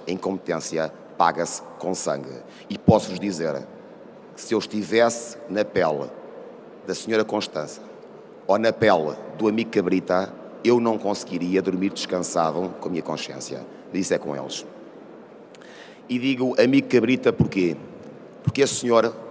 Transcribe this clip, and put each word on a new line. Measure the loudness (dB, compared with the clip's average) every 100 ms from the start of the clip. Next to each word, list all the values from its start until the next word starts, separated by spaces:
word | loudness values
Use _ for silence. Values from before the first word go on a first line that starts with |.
| -6
a |
incompetência | -4 -2 -4 -4 -4 -4 -2 -4 -6 -8 2
paga-se | 2 2 -2 -4 -10 -10
com | -6
sangue. | -4 -2 -4 -6 -14 -16 -16 -10
E | -2
posso-vos | 6 6 4 -6
dizer | -4 -2 -2 -4 -8 -16 -20 -20 -20 -20 -20
que | -14
se | -2
eu | -2
estivesse | 0 -6 0 4 4 2 -8 -12 -6
na | -2
pele | -2 2 0 0 -6 -12 -16 -18 -18 -18 -20 -14 -8
da |
senhora | -6 0 0
Constança | 2 0 -2 -6 -8 -10 -18 -20 -20 -20 -20 -8 0
ou | 2
na | 2
pele | 4 6 6 4 -4 -10 0
do | 0
amigo | 2 0
Cabrita, | 2 2 2 2 0 0 -8 -16 -4
eu | 2 4
não | 4 0
conseguiria | -2 -4 -4 -4 0 0
dormir | 0 0 -2
descansado | -4 -4 -4 -2 0 0 0 -4 -6
com | -6
a |
minha | -6
consciência. | -6 -6 -8 -10 -10 -12 -14 -18 -8
Isso | -4 -2
é | -2
com | -2
eles. | -8 -8 -10 -12 -18 -20 -20 -20 -20 -20 -20 -20 -20 -20 -20 -20 -18 -6
E | -2
digo | 0 0 0 4
amigo | 6 6 6
Cabrita | 4 6 4 4
porquê? | 4 2 2 2 0 -10 -18 -18 -18 -20 -6
Porque | -2 2
a | 4
senhora | 2 4 4 4 0 -14